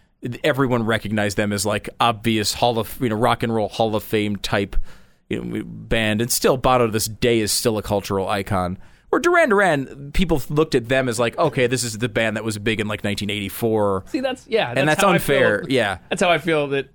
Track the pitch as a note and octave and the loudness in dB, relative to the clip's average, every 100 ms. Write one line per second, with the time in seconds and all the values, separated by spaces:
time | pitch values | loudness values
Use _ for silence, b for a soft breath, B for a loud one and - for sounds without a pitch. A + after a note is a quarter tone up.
0 | b _ B2+ A2+ D#3 C3+ C3+ B2 A2 A2 | b _ -12 -4 -2 0 0 0 0 -2
1 | G2+ G#2+ G#2 G2 G#2 G2+ G#2 G#2 - - | -2 -2 0 0 -2 -2 -2 -4 -6 -2
2 | A#2+ A2 A#2 A2 G2+ - B2 A2+ G#2 - | 0 0 0 0 0 0 0 0 -4 -4
3 | B2+ G#2+ A#2+ A#2 A#2 A2+ G2+ - A2+ G#2+ | -4 0 2 2 0 -2 -2 0 0 0
4 | - G#2+ G#2 G2+ - G#2+ G2 - b b | -2 0 0 -4 -2 -2 2 0 b b
5 | b b _ A2+ A#2+ A2+ A2+ A2 A2 A#2 | b b _ -8 -6 -8 -8 -14 -2 0
6 | A2 G#2+ A#2+ - G#3+ C3 C3 B2+ A#2 G#2+ | 2 0 0 2 2 2 4 4 4 0
7 | A2 G#2 A#2+ A2+ G#2 - B2 G#2+ - G#2 | -4 0 2 2 2 0 0 -2 0 -2
8 | - G2 F#2+ G#2 F#2+ G2 F2+ F#2+ b b | 0 -2 0 -2 0 -2 -2 -4 b b
9 | b - E4+ F4 D#4 G3+ F#3+ D3 C3 B2+ | b 0 4 4 4 4 4 2 -2 -10
10 | C#3+ - F3+ D3+ - D3 D#3 C3+ A2+ C3 | -4 0 2 0 0 0 2 0 2 0
11 | C3 A2 A#2 - D3+ C3 B2 B2+ A#2+ A2 | 2 0 0 2 0 2 0 0 -4 -4
12 | A2+ A2 A2+ G#2+ A2 A2 G#2+ G#2+ G#2+ G#2+ | -2 0 0 -2 -4 -4 -2 -2 -2 -4
13 | G#2 G2+ G2+ G#2 G2 - A#2 A2 G2+ F#2+ | -4 -4 -4 -6 -8 -4 0 2 2 0
14 | - D#4 C4 B3+ - G#3+ C#3 B2+ D3+ D3+ | -4 -6 -4 -8 -4 -2 0 0 2 4
15 | G3 F#3+ - C#3 A#2 G#2 F2+ C3 G#2 F#2+ | 4 2 2 2 2 2 0 0 0 -4
16 | - - F#3 E3 E3+ D#3 C#3+ C#3 C3+ | -6 -2 2 2 0 -2 0 -4 -4